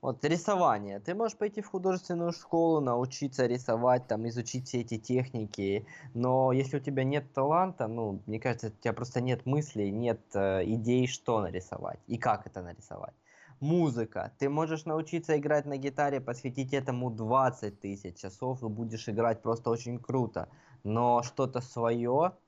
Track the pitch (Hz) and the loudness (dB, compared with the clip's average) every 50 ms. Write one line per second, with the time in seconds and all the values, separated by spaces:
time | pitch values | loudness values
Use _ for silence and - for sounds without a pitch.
0 | - 131 131 131 - 147 160 170 160 - 208 185 180 151 117 104 104 101 98 101 | -2 -2 -4 0 0 2 2 2 2 2 2 4 6 4 4 2 0 -6 -8 -8
1 | 107 - 175 202 226 220 - - 214 208 202 214 202 - - 190 180 190 185 180 | -6 -6 -2 -2 -2 -2 -2 -2 -4 -4 -2 -6 -10 -6 -6 -2 0 0 0 0
2 | - - 180 170 170 170 170 - - - - 165 165 165 165 156 143 131 120 120 | -2 -4 -2 0 0 -2 -2 -4 -6 -2 2 4 6 6 6 4 4 2 2 2
3 | 127 127 131 - - 139 135 - 127 120 120 127 127 - 117 113 120 127 127 127 | 0 -2 -4 -4 -6 -6 0 2 2 2 2 0 0 0 0 4 6 6 4 4
4 | 127 - 117 107 113 117 113 120 117 - - 131 131 - - 123 120 117 120 113 | 4 0 -2 -2 -2 -4 -4 -4 -6 -4 -6 -8 -8 -4 -4 -4 -4 -2 -6 -8
5 | 110 - 123 127 127 131 - 117 110 101 - - 101 98 98 104 104 - - - | -4 0 0 0 0 0 -4 -6 -6 -6 -4 -2 0 0 0 0 -2 -6 -18 -18
6 | - 127 - 120 120 127 127 131 131 131 131 131 135 131 143 143 135 143 139 135 | -18 -10 -4 -2 0 2 4 4 4 4 4 2 2 0 -2 -4 -4 -2 0 0
7 | 131 131 139 147 135 131 _ - 135 139 156 170 185 190 180 - 123 107 113 117 | 2 2 2 0 -2 -2 _ 0 2 2 4 2 2 0 0 -4 -4 -4 -2 -2
8 | 113 107 98 98 98 - 107 113 - 131 123 127 - 110 107 - - 120 110 - | -2 -2 -4 -4 -6 -6 -6 -2 -2 -2 -2 -2 -4 -8 -10 -4 -4 -4 -2 -2
9 | 120 123 - 127 120 127 127 120 - 127 135 147 151 151 - 107 104 98 98 107 | -6 -4 -4 -2 0 0 -2 -2 0 0 0 0 0 -2 -2 -2 -2 -2 -2 -2
10 | 120 120 113 110 - _ - 101 98 98 95 95 92 104 113 117 107 117 123 127 | 0 0 0 -2 -4 _ -2 0 2 2 2 2 2 0 0 0 2 2 4 4
11 | 127 127 127 - _ - 120 110 101 87 92 95 92 - - - - - 85 - | 4 2 -2 -6 _ 0 0 0 0 0 -4 -6 -8 -8 -12 -8 -8 -8 -10 -10
12 | _ - 117 117 - 127 110 107 - - - 98 90 87 85 - - - - - | _ -8 -6 -2 2 0 0 0 -2 -10 -12 -12 -12 -12 -14 -16 -18 -16 -14 -12
13 | - - - _ _ _ _ _ - - - _ 139 147 165 180 170 156 127 117 | -12 -14 -16 _ _ _ _ _ -20 -20 -12 _ -2 2 4 4 4 2 2 0
14 | 113 107 - 104 - - - _ - 139 143 151 160 160 160 151 156 170 156 156 | -4 -4 -4 -6 -6 -6 -6 _ -2 0 2 0 0 0 -2 -4 -4 -2 -2 -2
15 | 160 156 - 170 160 - 160 151 143 147 151 147 143 143 143 139 131 139 135 135 | -2 -2 -4 -6 0 2 0 2 4 2 2 2 2 0 -6 -4 -4 -4 0 0
16 | 147 143 139 135 135 123 123 127 - 135 127 - 135 131 139 139 135 135 127 123 | 0 0 0 -2 -4 -4 -8 -6 -6 -6 -4 -4 -4 0 0 -2 0 0 -2 -2
17 | 123 127 113 107 113 110 120 131 131 127 127 - - 104 101 - - 98 98 98 | -2 -4 -4 -4 -2 2 4 4 4 4 2 -2 -8 -8 -8 -8 -8 -8 -8 -8
18 | - 92 87 - - 95 95 - - 127 131 131 127 113 107 110 117 113 110 110 | -10 -12 -14 -10 -14 -14 -10 -6 -6 -4 -4 -4 -4 -6 -6 -4 -6 -6 -6 -8
19 | - - 107 107 117 117 113 113 - 120 113 113 - 120 113 113 - 120 120 120 | -6 -4 0 2 2 2 2 0 0 -2 -2 0 0 0 0 0 -2 -6 -8 -8
20 | 123 - - 131 123 110 - 92 - - - - - - - - _ 101 107 117 | -8 -2 0 0 0 0 -2 -6 -8 -8 -12 -20 -20 -20 -20 -10 _ -2 0 2
21 | 120 123 120 120 123 127 - - 135 131 131 123 123 - - 127 117 117 117 120 | 4 4 4 4 2 0 -2 -2 -2 0 0 -6 -8 -6 -6 -2 0 2 2 2
22 | 120 120 123 139 160 185 180 - _ | 0 2 2 2 2 2 0 -4 _